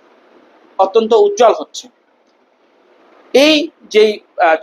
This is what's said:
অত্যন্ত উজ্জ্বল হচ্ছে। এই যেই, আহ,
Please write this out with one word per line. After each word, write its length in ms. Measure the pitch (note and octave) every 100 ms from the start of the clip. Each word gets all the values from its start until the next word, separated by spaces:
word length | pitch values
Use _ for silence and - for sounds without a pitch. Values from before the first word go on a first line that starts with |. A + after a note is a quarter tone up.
| _ _ _ _ _ _ _ -
অত্যন্ত 320 | - A3+ A3
উজ্জ্বল 400 | A3+ G#3 G3+ A#3 -
হচ্ছে। 260 | - - B3+ _ _ _ _ _ _ _ _ _ _ _ _ _ _
এই 220 | B3 D4 D#4 D#4 _ G#3+
যেই, 180 | G#3+ G#3+ G#3 - - F3
আহ, 100 | D#3+